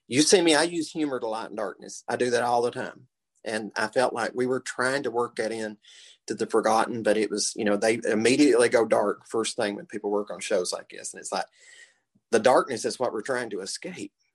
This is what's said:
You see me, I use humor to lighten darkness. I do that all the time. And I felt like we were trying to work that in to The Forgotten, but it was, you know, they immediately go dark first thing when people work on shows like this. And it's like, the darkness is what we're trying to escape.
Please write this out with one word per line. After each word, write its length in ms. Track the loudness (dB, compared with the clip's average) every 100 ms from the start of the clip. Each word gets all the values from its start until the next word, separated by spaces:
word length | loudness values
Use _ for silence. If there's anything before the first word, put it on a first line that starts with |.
| _
You 160 | 0
see 180 | 4 4
me, 140 | 6 4
I 80 |
use 260 | 2 -2 -6
humor 300 | -4 -4 -2
to 80 | -4
lighten 300 | -6 -8 -8
darkness. 460 | -8 -8 -16 -14 -6
I 80 | -2
do 160 | 0
that 100 | 2
all 220 | 2 2
the 80 | 0
time. 340 | -2 -8 -10 -20 _ _ _ -6
And 260 | -6 -4 -4
I 100 | -2
felt 260 | 2 0
like 180 | 0 -4
we 140 | -2 -2
were 140 | -2
trying 420 | -4 -2 0 0
to 80 | -2
work 240 | -2 -2 -4
that 160 | -4
in 260 | -4 -6 -10 _ -20 -20 _ -8
to 80 |
The 140 | -4 0
Forgotten, 560 | 2 4 4 2 0
but 120 | 2 2
it 140 | 0
was, 240 | -2 -4 -2
you 80 |
know, 140 | 0 2
they 220 | 2 2 0
immediately 600 | 2 4 6 6 6 6
go 140 | 4
dark 440 | 4 2 2 -2 -6
first 280 | -4 -4 -2
thing 200 | -4 -4
when 100 | -10
people 240 | -8 -2
work 220 | -2 -4
on 80 | -8
shows 340 | -2 0 0
like 160 | -6 -10
this. 240 | -14 -14
And 80 | -12
it's 100 | -6
like, 140 | -6 -6 _ -20 -20 -20 _ _ _ _
the 80 | 2
darkness 440 | 4 4 2 -2
is 160 | -4 -4
what 140 | -4
we're 80 | -4
trying 300 | -4 -4 -4
to 100 | -8
escape. 500 | -8 -10 -12 -12 -14 -16 _